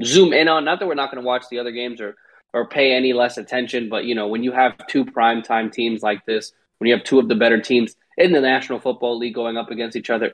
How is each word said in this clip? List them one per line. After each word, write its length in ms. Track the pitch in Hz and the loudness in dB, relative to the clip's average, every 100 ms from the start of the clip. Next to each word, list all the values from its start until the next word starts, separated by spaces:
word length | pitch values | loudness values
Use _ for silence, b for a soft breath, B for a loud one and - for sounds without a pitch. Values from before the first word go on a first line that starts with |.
zoom 300 | 120 165 180 | 2 4 6
in 160 | 135 160 | 6 4
on. 160 | 160 | 2
Not 160 | 151 180 | 0 -2
that 60 | 190 | -2
we're 80 | |
not 180 | 143 135 | -4 -4
gonna 140 | 131 123 | -6 -4
watch 180 | 123 - | -4 -4
the 80 | 120 | -8
other 140 | 120 | -8
games 280 | 117 123 117 | -8 -8 -8
or, 160 | 104 - b b b | -12 -14 b b b
or 140 | 120 113 | -6 -2
pay 240 | 147 135 | 0 2
any 200 | 127 131 | 2 2
less 240 | 120 123 120 | 2 0 -2
attention, 540 | 101 127 117 123 110 | -6 -6 -4 -6 -6
but, 160 | 110 120 | -6 -4
you 80 | |
know, 140 | 113 104 | -4 -4
when 140 | 113 | -4
you 100 | 127 | -2
have 340 | 123 127 - - | 2 0 0 -4
two 160 | 139 | -2
primetime 680 | 127 - 117 117 113 113 110 | -2 2 2 2 -2 -2 -2
teams 320 | 123 117 110 | -4 -4 -2
like 220 | 107 101 | -4 -4
this, 280 | - 110 - _ _ - | -4 -6 -6 _ _ -2
when 100 | 113 | 2
you 60 | |
have 100 | 113 | 2
two 140 | - 135 | 4 4
of 100 | 117 | 4
the 60 | |
better 260 | 113 117 110 | 4 4 4
teams 340 | - 123 113 - _ - | 2 2 0 -6 _ 2
in 160 | 180 | 4
the 80 | 156 | 4
National 400 | 131 131 - 120 | 2 0 -2 -6
Football 380 | 131 120 123 117 | -4 -4 -4 -4
League 160 | 120 | -6
going 220 | 120 117 113 | -6 -6 -6
up 140 | 110 | -8
against 260 | 113 113 117 | -8 -8 -8
each 140 | - | -4
other 220 | 113 113 | -2 -2